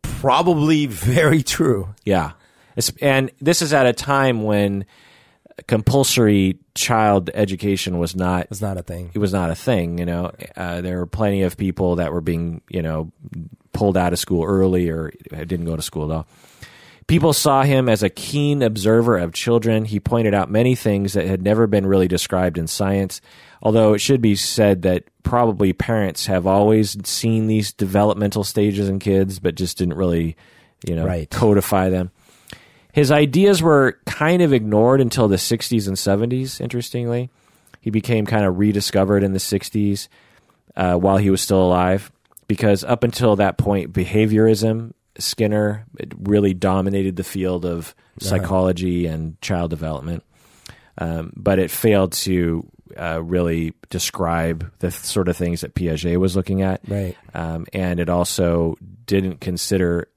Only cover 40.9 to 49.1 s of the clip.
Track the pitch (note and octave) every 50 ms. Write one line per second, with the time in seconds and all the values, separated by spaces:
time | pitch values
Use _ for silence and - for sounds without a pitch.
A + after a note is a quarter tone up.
40.9 | F2+ F2 F2+ G2 G2 G2 G#2 G2 F#2+ F#2 - - G2 F#2+ F#2 F2+ F2+ F2+ F2+ F#2
41.9 | F#2+ G2 G2 - _ _ _ _ _ - _ _ G#2 - - G#2+ G2+ F#2 - -
42.9 | B2 A2+ - A#2 - - B2 A2+ G#2 G2 G#2 F#2+ F2 - - G#2 G2+ G2 D#2 D2+
43.9 | F2+ F#2 F2+ F2+ F#2+ G#2+ A2 A2 G#2+ G#2+ A2 A2 A2 G2+ A2 A2+ A2 A2+ A2+ A2+
44.9 | - _ _ _ _ - - - - - A2+ G#2 G#2 G#2+ G#2+ G#2 G#2 G#2+ A2 _
45.9 | - - - - - - - G2 G#2 G#2 G2+ G2 F#2+ F2+ F#2 G2 F#2 F#2+ F#2+ G2
46.9 | G2 G2 F#2+ F#2+ F#2 E2+ F#2 - - G2 F#2 F#2 F2+ F2 E2+ F2 E2+ E2+ D#2+ -
47.9 | - _ _ _ _ - - F#2+ F#2+ G2 F#2+ F2 F#2+ F#2 F#2 F#2 F#2 E2+ F2+ F#2
48.9 | F2 F2 F2 E2